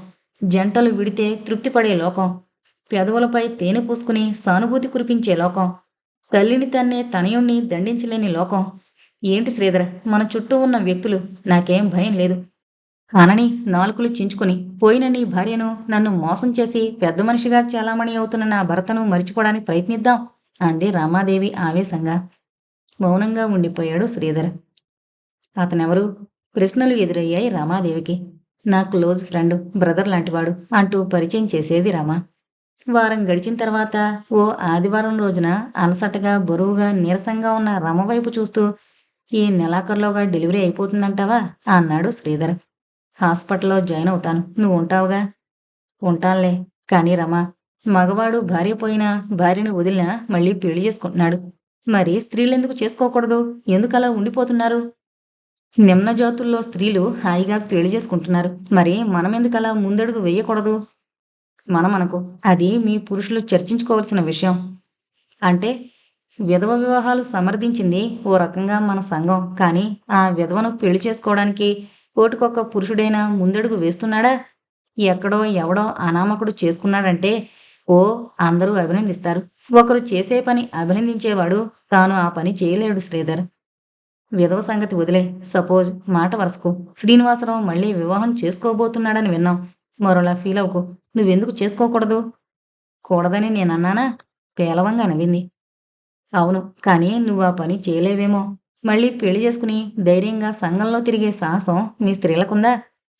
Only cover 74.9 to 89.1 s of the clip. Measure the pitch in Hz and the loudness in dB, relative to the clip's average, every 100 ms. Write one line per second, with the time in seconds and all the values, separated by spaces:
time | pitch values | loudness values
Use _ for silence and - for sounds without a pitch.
74.9 | - 196 185 202 208 214 190 165 196 214 | 0 0 0 0 0 0 0 0 0 -2
75.9 | - 175 170 196 208 214 214 170 165 202 | -2 -2 0 0 0 -4 -2 -2 0 0
76.9 | 196 190 175 190 226 214 _ - _ - | 0 2 2 0 -2 -4 _ -20 _ 2
77.9 | 180 202 233 233 - 170 170 190 202 165 | 4 6 2 -8 -2 0 2 2 0 0
78.9 | 185 214 180 170 170 185 _ - 240 240 | 0 0 -2 -2 -4 -6 _ 4 4 6
79.9 | 247 240 185 202 247 247 240 240 165 170 | 2 0 -2 0 0 0 -2 -2 -4 0
80.9 | 196 233 226 226 202 170 196 220 - _ | 0 0 -2 0 0 2 0 -2 -10 _
81.9 | 190 190 190 175 170 175 185 175 196 220 | 4 4 2 -2 -2 -4 -2 0 0 0
82.9 | 196 180 165 160 160 180 _ _ _ _ | -2 -4 -4 -2 -4 -6 _ _ _ _
83.9 | _ _ _ _ 202 175 185 202 214 208 | _ _ _ _ 0 2 2 -2 -2 -2
84.9 | 180 165 185 180 180 - 190 180 185 180 | -2 0 0 0 -6 -4 -2 2 2 2
85.9 | 180 - 180 175 220 180 - 175 180 175 | -2 -2 0 0 -2 -4 -2 -4 -4 -8
86.9 | - 214 240 240 240 233 226 202 170 208 | -4 4 6 6 2 -2 -2 -2 0 0
87.9 | 185 165 196 233 233 170 180 233 220 226 | -2 -2 0 0 -2 -2 -2 -2 0 0
88.9 | 226 220 | -2 -2